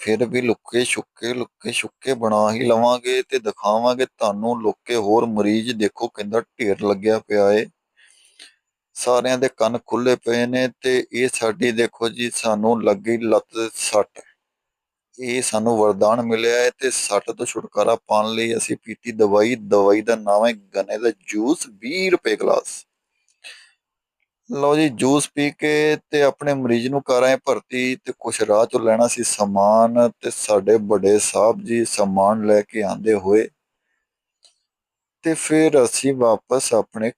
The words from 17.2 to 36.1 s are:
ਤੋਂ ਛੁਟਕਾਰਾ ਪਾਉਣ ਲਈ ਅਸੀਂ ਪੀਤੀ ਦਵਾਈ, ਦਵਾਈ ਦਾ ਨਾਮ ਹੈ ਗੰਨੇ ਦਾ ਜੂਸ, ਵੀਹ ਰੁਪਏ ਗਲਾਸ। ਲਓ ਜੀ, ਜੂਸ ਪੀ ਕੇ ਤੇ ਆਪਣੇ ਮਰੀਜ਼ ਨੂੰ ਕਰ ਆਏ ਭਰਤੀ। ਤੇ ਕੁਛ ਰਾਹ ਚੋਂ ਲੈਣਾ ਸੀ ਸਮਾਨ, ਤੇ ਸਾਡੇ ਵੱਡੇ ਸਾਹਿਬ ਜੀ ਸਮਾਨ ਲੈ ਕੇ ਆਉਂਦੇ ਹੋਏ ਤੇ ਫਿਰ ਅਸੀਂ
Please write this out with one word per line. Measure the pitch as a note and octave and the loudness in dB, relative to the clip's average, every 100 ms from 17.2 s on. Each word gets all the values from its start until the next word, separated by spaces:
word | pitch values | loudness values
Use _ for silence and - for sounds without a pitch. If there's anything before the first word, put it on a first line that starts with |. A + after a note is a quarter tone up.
| - | -4
ਤੋਂ | A2+ B2 | -8 -8
ਛੁਟਕਾਰਾ | A2 - G#2 G#2 A2+ - | -8 -6 -2 0 0 0
ਪਾਉਣ | G#2+ G#2+ | 0 0
ਲਈ | A2+ A2+ A2+ | -2 -2 -4
ਅਸੀਂ | - - | -4 -8
ਪੀਤੀ | - G#2+ A#2+ | -10 -14 -12
ਦਵਾਈ, | A2 G#2 G#2 A2 B2 | 0 2 4 2 -2
ਦਵਾਈ | G#2 G#2 G2 G#2 | 0 4 4 4
ਦਾ | A2 A2+ | 2 -2
ਨਾਮ | G2+ G2+ A#2 | 0 0 0
ਹੈ | A2 _ | -2 _
ਗੰਨੇ | G2 G2 G#2+ | -6 -6 -2
ਦਾ | A#2 - - | -2 -4 -8
ਜੂਸ, | G#2+ A#2 E3+ B2+ | -4 -2 -2 -6
ਵੀਹ | G2 A#2 F3+ F#3+ | -14 -10 -4 0
ਰੁਪਏ | F3 A2+ G#2 | 0 0 -2
ਗਲਾਸ। | G2 - - - - _ _ _ _ _ - - _ _ _ _ _ _ _ _ - | 0 -2 -2 -16 -20 _ _ _ _ _ -20 -20 _ _ _ _ _ _ _ _ -12
ਲਓ | C#3 C#3+ D3+ | -2 0 2
ਜੀ, | D#3 | 2
ਜੂਸ | A2 B2+ D3 - | 0 2 2 0
ਪੀ | - C#3+ | -4 -4
ਕੇ | - D3+ D3+ D3+ D3+ _ | -2 -2 2 2 -2 _
ਤੇ | D3+ | 2
ਆਪਣੇ | C#3+ - D3 | 2 2 -4
ਮਰੀਜ਼ | C#3 B2 A#2+ B2 | -2 0 0 0
ਨੂੰ | C#3 | -4
ਕਰ | C#3 B2+ | 0 2
ਆਏ | B2+ C3 | 2 2
ਭਰਤੀ। | - G#2+ - B2+ B2+ B2+ | 0 -4 -4 -4 -4 -6
ਤੇ | - - | -10 -10
ਕੁਛ | A2+ - | -8 -4
ਰਾਹ | G#2+ G#2 A#2+ | 2 2 2
ਚੋਂ | B2 | 0
ਲੈਣਾ | A2 A2 A#2+ | 0 2 2
ਸੀ | A#2+ | 0
ਸਮਾਨ, | A2 - G2+ G2 G2+ A2 A#2 A#2+ A#2+ - | -4 -2 -2 2 4 4 4 2 0 -2
ਤੇ | - | -10
ਸਾਡੇ | - - G#2 G2 A2 | -8 0 2 4 2
ਵੱਡੇ | G2+ G#2 G2 G#2 | 2 0 4 2
ਸਾਹਿਬ | - F#2+ G#2+ G#2 | 2 2 2 2
ਜੀ | G2+ A#2 A2+ | -2 -2 -2
ਸਮਾਨ | - G2+ F#2+ G2 A2 G#2+ | -2 -2 2 2 2 2
ਲੈ | G#2 | 2
ਕੇ | G#2 A2+ | 2 -4
ਆਉਂਦੇ | G2 F#2 G#2+ G#2 | -4 -2 0 0
ਹੋਏ | F#2+ G#2+ - _ _ _ _ _ _ _ _ _ _ _ _ _ _ _ _ _ | 2 2 2 _ _ _ _ _ _ _ _ _ _ _ _ _ _ _ _ _
ਤੇ | E3 D#3 | -4 -4
ਫਿਰ | - D#3 D#3 D3 | 0 2 4 4
ਅਸੀਂ | A#2 - C3+ | 2 0 -2